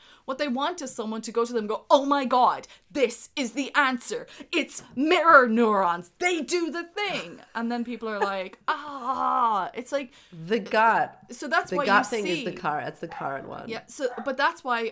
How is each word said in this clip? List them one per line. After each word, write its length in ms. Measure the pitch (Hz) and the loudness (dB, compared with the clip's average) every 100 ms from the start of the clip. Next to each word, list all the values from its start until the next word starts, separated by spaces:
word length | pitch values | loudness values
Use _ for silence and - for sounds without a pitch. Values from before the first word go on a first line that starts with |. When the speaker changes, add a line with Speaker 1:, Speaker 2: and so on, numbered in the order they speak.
| - - | -20 -18
Speaker 1:
What 140 | - 262 | -10 -4
they 100 | 294 | -4
want 320 | 247 294 359 | -2 -4 -4
is 140 | 262 | -8
someone 260 | - 214 220 | -8 -8 -8
to 100 | 220 | -4
go 120 | 233 | -2
to 80 | 233 | 0
them 120 | 240 | -2
and 40 | 208 | -4
go, 160 | 214 _ | -6 _
"Oh 160 | 294 277 | 4 6
my 180 | 285 | 0
God, 420 | 254 262 220 139 - - _ | 2 4 4 2 -8 -20 _
this 380 | 185 233 - - - | 0 0 0 -8 -6
is 160 | 240 | -4
the 180 | 254 262 | -4 -2
answer. 520 | 285 269 247 - 160 156 - - | 2 2 0 -4 -6 -10 -18 -4
It's 320 | 339 - - - 240 | -4 -2 -8 -8 -2
mirror 500 | 311 359 339 294 247 | 2 4 10 8 8
neurons. 640 | 220 226 202 180 175 - _ | 4 4 4 2 0 -8 _
They 200 | 359 339 | -2 -2
do 300 | 269 349 339 | -2 -2 -2
the 140 | 359 | -4
thing." 560 | 339 403 403 285 170 165 - | -8 -4 -4 -4 -8 -16 -10
And 160 | 226 233 | -6 -4
then 140 | 240 | -4
people 240 | 233 233 220 | -6 -6 -6
are 120 | 208 | -2
like, 380 | 202 196 190 - | -2 -2 -8 -8
<laughs> 60 | - | -6
"Ah." 1000 | 302 294 277 247 254 254 262 233 208 170 | -6 -6 -8 -6 -2 0 2 2 0 -2
It's 180 | - 254 | -8 -6
like 220 | 277 262 - _ | -6 -6 -16 _
Speaker 2:
The 260 | 165 160 226 | -16 -4 -2
gut. 600 | 202 220 226 190 151 - - | 0 4 4 4 0 -4 -16
Speaker 1:
So 160 | 233 294 | -12 0
that's 200 | 330 381 | 0 0
Speaker 2:
The 80 | 285 | -2
Speaker 1:
why 80 | |
Speaker 2:
gut 200 | 254 202 262 | 4 4 2
Speaker 1:
you 40 | 226 | -2
Speaker 2:
thing 80 | |
Speaker 1:
see 140 | 190 170 220 | -2 -2 -4
Speaker 2:
is 80 | |
the 40 | - | -4
current, 300 | 165 147 127 | -4 -4 -6
it's 120 | - | -10
the 80 | 165 | -12
current 380 | - 151 135 - | -8 -6 -6 -10
one. 220 | - - | -12 -10
Speaker 1:
Yeah, 140 | 220 - | -12 -12
so, 200 | - 262 - | -6 -6 -4
but 140 | 269 269 | -6 0
that's 260 | 294 - | -2 -2
why, 260 | 262 233 226 | -4 -2 -2